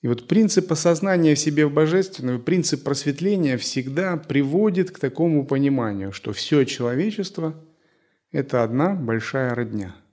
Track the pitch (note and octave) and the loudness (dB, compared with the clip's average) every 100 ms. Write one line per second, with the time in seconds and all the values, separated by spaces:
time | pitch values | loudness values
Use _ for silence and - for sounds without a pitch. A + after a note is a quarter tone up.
0 | A#2+ A#2+ - F#3+ A3 - F3+ D#3 E3+ E3 | 0 -2 0 0 2 2 0 0 2 2
1 | G3 F#3 D#3+ D3 D3+ D3 D3+ C#3+ D#3 F3+ | 2 2 4 4 2 2 2 4 2 2
2 | F#3+ - B2+ B2 B2 F3+ D#3+ C#3+ - C#3 | 0 -4 -4 -4 0 0 0 -2 -2 -2
3 | D3 C#3+ F3+ G3+ D3+ B2+ - - B2+ C#3 | -2 -2 0 2 0 0 -2 -4 -4 -2
4 | F#3+ E3 - C#3 C#3 E3 G#3+ F3+ F3+ - | -2 -4 0 0 2 2 2 2 -2 -2
5 | C3+ - E3+ D3+ C#3 C#3 C#3 C3+ A2+ G2+ | -6 0 2 2 2 0 2 2 0 -4
6 | G2 G2 - G#2 - D3+ C3 - A#2+ B2 | -6 -8 -8 -8 2 2 2 0 -2 0
7 | G#3 G#3 F#3+ - D#3+ D#3 - _ _ _ | -2 -2 -6 -4 -6 -6 -18 _ _ _
8 | _ _ _ C#3+ C#3 B2+ A2+ B2 E3+ G3 | _ _ _ -4 0 0 2 2 0 0
9 | A#2+ A2+ A2 C3+ B2+ A#2+ A#2 A2 F#2+ F2 | -2 -2 -2 -2 -2 -2 -4 -4 -8 -12
10 | _ | _